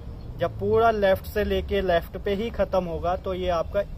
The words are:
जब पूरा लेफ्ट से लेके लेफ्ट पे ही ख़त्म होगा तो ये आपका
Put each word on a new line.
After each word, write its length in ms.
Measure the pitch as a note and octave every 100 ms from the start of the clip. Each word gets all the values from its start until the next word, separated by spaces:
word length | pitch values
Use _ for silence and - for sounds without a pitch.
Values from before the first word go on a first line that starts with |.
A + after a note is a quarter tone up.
| - - - -
जब 200 | E3+ -
पूरा 320 | G3 A3 A#3
लेफ्ट 340 | G#3+ G3 F#3+
से 200 | - G#3+
लेके 380 | G3+ F#3+ F3+ G3
लेफ्ट 360 | F#3+ E3+ E3 F#3
पे 160 | G3+
ही 160 | G3 A#3
ख़त्म 340 | - F#3+ F#3+
होगा 320 | F3+ D#3+ E3+ F3+
तो 180 | F#3+
ये 140 | F#3 F3+
आपका 320 | E3+ D#3+ G3+ G3+